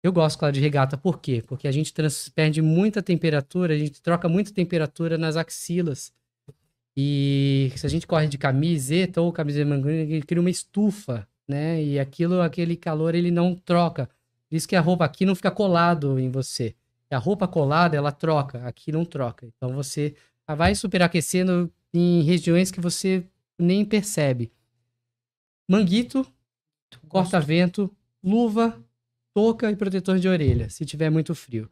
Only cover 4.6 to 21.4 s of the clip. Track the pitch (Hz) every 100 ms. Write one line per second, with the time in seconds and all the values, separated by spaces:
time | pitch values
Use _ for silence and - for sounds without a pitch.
4.6 | 175 170 147 - 165 160 160 156 160 -
5.6 | - 175 170 131 - _ _ _ - -
6.6 | _ _ _ - 143 143 139 139 139 139
7.6 | 131 - 143 156 - 165 156 139 139 131
8.6 | 160 165 131 165 180 175 170 175 147 143
9.6 | 147 143 139 160 151 156 143 175 175 175
10.6 | - 202 208 202 - 117 98 _ - 143
11.6 | 156 165 151 143 139 - 170 180 170 170
12.6 | 170 170 - 156 160 170 175 170 175 180
13.6 | - 175 170 160 123 _ _ _ _ 160
14.6 | - 190 160 175 160 - 190 185 190 180
15.6 | 202 170 170 165 143 131 127 131 127 -
16.6 | 117 - _ _ _ 131 113 202 185 175
17.6 | 139 151 175 151 147 139 160 151 135 120
18.6 | 123 - - 156 170 147 123 - 117 _
19.6 | 127 131 139 - 147 143 _ _ - 151
20.6 | 175 208 202 180 175 175 - 185